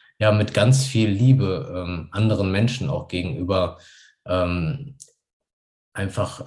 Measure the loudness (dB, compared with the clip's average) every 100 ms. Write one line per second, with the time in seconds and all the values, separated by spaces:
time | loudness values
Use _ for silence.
0 | _ 0 2 2 2 2 4 4 2 2
1 | 2 4 6 6 4 -2 -6 -8 -6 -8
2 | -6 0 0 2 0 2 0 0 -4 -4
3 | -4 -6 -4 -4 -2 0 -2 -6 -20 -20
4 | -20 _ -4 -2 0 -2 -2 -6 -10 -18
5 | -20 _ _ _ _ _ _ _ _ -8
6 | -6 -4 -6 -8